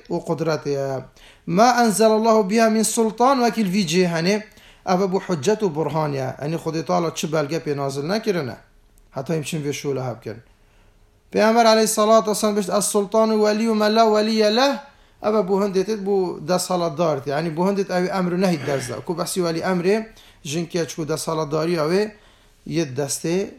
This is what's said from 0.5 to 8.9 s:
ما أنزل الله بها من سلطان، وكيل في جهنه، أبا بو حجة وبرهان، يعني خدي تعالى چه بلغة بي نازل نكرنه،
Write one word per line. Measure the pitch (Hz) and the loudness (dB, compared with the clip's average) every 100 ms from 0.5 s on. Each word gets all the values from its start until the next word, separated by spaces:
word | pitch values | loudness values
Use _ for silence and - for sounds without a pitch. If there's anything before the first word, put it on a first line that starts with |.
| 151 147 139 135 135 - - - - - | -2 -2 -4 -2 -6 -10 -20 -20 -16 -2
ما | 170 240 240 | 4 4 6
أنزل | 233 202 220 | 2 4 4
الله | 220 226 220 | 4 4 4
بها | 190 226 226 | 4 2 4
من | 220 | 2
سلطان، | 214 - 220 220 240 269 | 0 0 0 2 2 4
وكيل | 240 220 202 | 2 0 0
في | 190 | 0
جهنه، | 170 175 180 165 170 208 202 - - - - | 2 2 2 2 0 0 -4 -20 -20 -12 -2
أبا | 180 196 | 0 2
بو | 185 | -2
حجة | - 175 131 214 | -2 -2 0 0
وبرهان، | 208 147 147 156 151 | 0 -2 -2 -2 -2
يعني | 139 131 - 143 160 | -2 -6 -6 -6 -6
خدي | 165 160 | -4 -6
تعالى | 156 180 170 | -2 0 0
چه | - 165 | -4 -4
بلغة | 156 143 160 | -2 -2 -4
بي | 151 | -4
نازل | 143 139 139 147 | -4 -4 -4 -4
نكرنه، | 214 220 180 131 - _ _ _ | -4 -2 -2 -4 -10 _ _ _